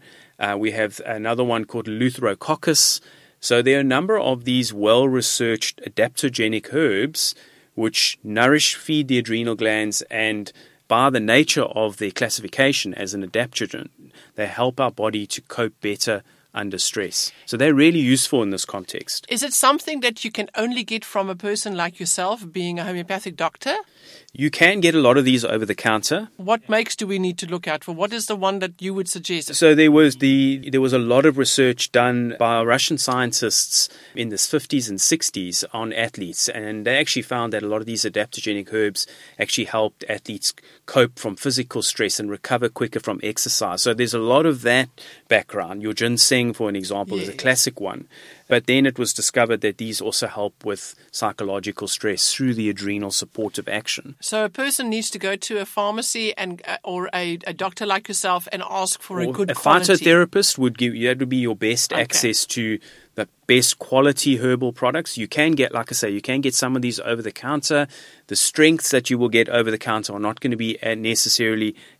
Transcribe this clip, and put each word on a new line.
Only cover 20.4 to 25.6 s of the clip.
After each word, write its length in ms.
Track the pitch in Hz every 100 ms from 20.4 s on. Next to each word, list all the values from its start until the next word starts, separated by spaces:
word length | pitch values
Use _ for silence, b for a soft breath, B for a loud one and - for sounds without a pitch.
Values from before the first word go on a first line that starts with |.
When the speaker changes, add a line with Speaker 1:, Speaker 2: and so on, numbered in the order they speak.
| 202 -
Speaker 2:
only 280 | 233 247
get 220 | - 220 -
from 240 | 208 196
a 60 | 180
person 420 | 208 202 214 180
like 200 | 170 175
yourself, 460 | 170 - 185 220 175
being 260 | 180 175 175
a 60 |
homeopathic 540 | 170 180 175 190 190 151
doctor? 360 | 165 - 269 403 - B B B B
Speaker 1:
You 160 | 123 147
can 300 | - 170 202
get 160 | 170 160
a 40 |
lot 180 | 127 135
of 80 | 131
these 180 | 127
over 220 | 117 110